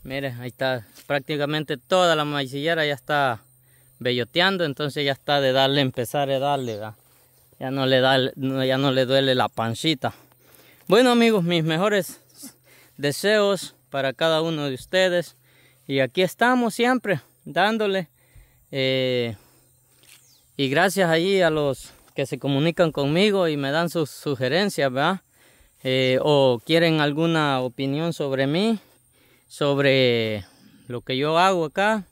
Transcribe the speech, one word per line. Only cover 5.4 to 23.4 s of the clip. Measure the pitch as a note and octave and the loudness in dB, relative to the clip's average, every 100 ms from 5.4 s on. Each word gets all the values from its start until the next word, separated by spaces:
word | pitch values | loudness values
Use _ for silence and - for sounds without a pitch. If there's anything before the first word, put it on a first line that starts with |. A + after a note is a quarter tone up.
de | C3+ | 2
darle, | C3 C3+ C#3+ | 4 4 2
empezar | C3 B2+ A#2 D3 C#3 | 0 -2 -4 -4 -2
a | C3+ | -2
darle, | C#3 C#3+ B2 G#2+ | 0 -2 -4 -8
¿verdad? | G#2+ G#2+ _ _ _ _ _ _ | -10 -14 _ _ _ _ _ _
Ya | C3 | -6
no | C3+ C3 | -2 2
le | C3 | 2
da, | C3 C3+ B2+ - | 4 2 0 -4
no, | C3 C3+ C3 | -4 -2 -2
ya | C3 | 0
no | C#3 | 2
le | C3 B2+ | 2 2
duele | C3+ C3+ | 2 2
la | B2+ G#2+ | 0 0
pancita. | - A2+ A2+ D#3+ D3+ - - - _ _ - - _ - | -2 -4 -2 -2 -2 -4 -8 -20 _ _ -20 -20 _ 0
Bueno, | G3+ B3+ | 4 4
amigos, | A#3+ A#3 G#3+ | 4 4 2
mis | E3+ E3+ | 0 0
mejores | D#3+ D#3+ G#3 D4+ B3+ - _ - - _ _ - _ - | 0 0 0 0 -2 -12 _ -20 -20 _ _ -20 _ -6
deseos | C#3 C#3 G3 G#3+ G3+ F#3+ - _ _ | -4 -2 0 2 2 0 -6 _ _
para | C#3 C3+ | -4 -4
cada | B2 D#3+ D#3+ | 0 0 2
uno | E3 D#3+ C#3+ | 0 -2 -4
de | |
ustedes. | B2+ - F#3 F#3 F3 E3+ _ _ _ _ _ - | -6 -2 0 2 0 -4 _ _ _ _ _ -4
Y | C3+ | -2
aquí | C3 - | 0 0
estamos | F#3 - A#3 B3+ A#3 - | -2 2 2 2 0 0
siempre | A#3+ B3+ G3+ E3 _ _ - | 0 0 -2 -4 _ _ -6
dándole. | D3+ G3+ A3 G#3+ F#3+ E3 _ _ - - _ _ | 0 0 0 -2 -2 -6 _ _ -20 -20 _ _
Eh, | C#3 C3 C3 B2+ B2 A#2 G#2 _ _ _ _ _ _ _ - _ _ _ - | -2 0 0 0 0 -2 -6 _ _ _ _ _ _ _ -20 _ _ _ -4
y | C3+ | 0
gracias | C#3+ F#3+ F#3 F3 | 2 2 2 2
allí | E3 F3+ G3 | 2 2 2
a | E3+ | 2
los | D#3 D3 C3 - - _ | 2 -2 -4 -12 -20 _
que | - C3+ | -8 -6
se | C3+ | -4
comunican | C#3 C#3 D#3+ E3+ E3 | -2 0 0 2 0
conmigo | D3 C#3 D#3+ G#3 G3 | 0 -2 2 2 2